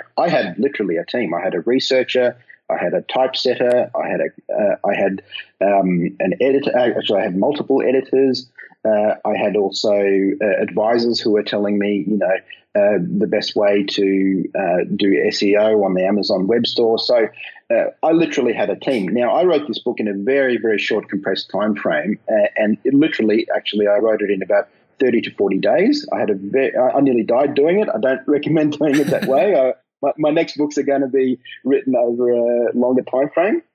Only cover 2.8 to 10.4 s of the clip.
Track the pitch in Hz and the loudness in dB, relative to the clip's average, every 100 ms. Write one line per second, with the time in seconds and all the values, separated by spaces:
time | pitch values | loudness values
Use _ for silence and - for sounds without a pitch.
2.8 | - - - 127 131 - 131 120 123 123 | -2 -4 -4 -2 -2 -2 -2 0 0 0
3.8 | - - 82 87 76 - - - 104 - | 0 -4 -4 -4 -4 -6 -8 -2 -2 0
4.8 | 101 101 95 95 - - - - 98 98 | -2 -2 -2 -4 -10 -18 -18 -4 0 2
5.8 | 92 87 85 - 95 90 127 139 139 120 | 2 0 -2 -2 -4 0 0 2 0 0
6.8 | 120 - - 101 107 92 120 147 - 135 | 0 -2 -2 -2 -2 -2 -2 -2 -2 0
7.8 | - 131 131 131 135 127 - - - _ | 2 0 0 2 2 0 -8 -20 -20 _
8.8 | 110 107 107 - 107 104 107 101 98 - | 0 2 0 -2 -4 -2 0 0 -2 -2
9.8 | 113 101 101 98 98 98 | 0 2 2 2 0 0